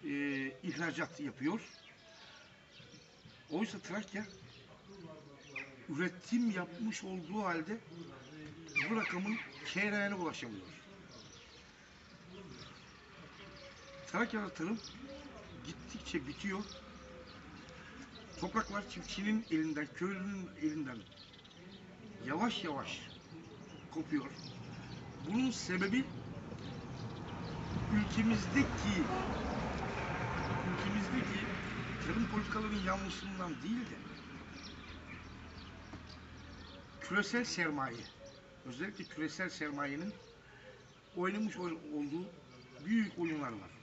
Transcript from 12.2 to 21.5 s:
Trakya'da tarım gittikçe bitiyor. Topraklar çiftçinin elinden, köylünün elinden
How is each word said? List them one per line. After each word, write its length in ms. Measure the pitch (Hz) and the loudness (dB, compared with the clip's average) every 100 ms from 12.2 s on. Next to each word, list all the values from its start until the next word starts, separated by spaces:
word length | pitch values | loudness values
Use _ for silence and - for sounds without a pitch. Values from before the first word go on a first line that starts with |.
| 165 196 175 - - - - - - - - - - - - - - - - | -14 -14 -12 -12 -12 -14 -16 -16 -16 -14 -14 -14 -14 -12 -14 -14 -14 -12 -2
Trakya'da 480 | 190 233 220 196 | 2 2 2 -2
tarım 260 | - 170 220 - - - 285 - - - - 123 | -2 0 0 -4 -10 -10 -10 -10 -12 -12 -10 -8
gittikçe 600 | - - - - 156 135 | -10 -8 -8 0 0 0
bitiyor. 380 | 143 202 190 214 - - - - - - - - - - - - - - - - - | -2 0 0 -2 -8 -12 -12 -12 -12 -12 -14 -12 -14 -14 -14 -14 -12 -12 -12 -12 -4
Topraklar 500 | 180 220 208 202 196 | 2 4 4 -2 -2
çiftçinin 560 | 180 - - 208 220 226 | -6 -4 0 4 4 6
elinden, 380 | 160 160 147 151 | 4 4 2 -2
köylünün 540 | - 185 190 196 196 175 - | 0 0 2 -2 -2 -4 0
elinden 360 | 156 156 135 117 90 - - - - | 2 2 -2 -4 -8 -14 -16 -18 -18